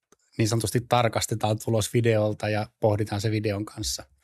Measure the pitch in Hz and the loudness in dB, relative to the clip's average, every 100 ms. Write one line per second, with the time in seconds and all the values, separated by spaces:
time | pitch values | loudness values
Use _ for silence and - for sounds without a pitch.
0 | _ _ _ - 113 113 107 127 117 120 | _ _ _ -2 0 0 0 -2 2 2
1 | 117 - - 110 107 107 - 113 104 123 | 2 0 -2 -2 0 0 0 0 0 2
2 | 117 110 107 104 107 107 104 _ 113 104 | 2 2 2 -2 -2 -2 -4 _ 2 2
3 | 107 101 110 110 104 101 104 - 104 - | 0 -2 -2 -2 -2 -2 -6 -8 -6 -6
4 | - _ | -10 _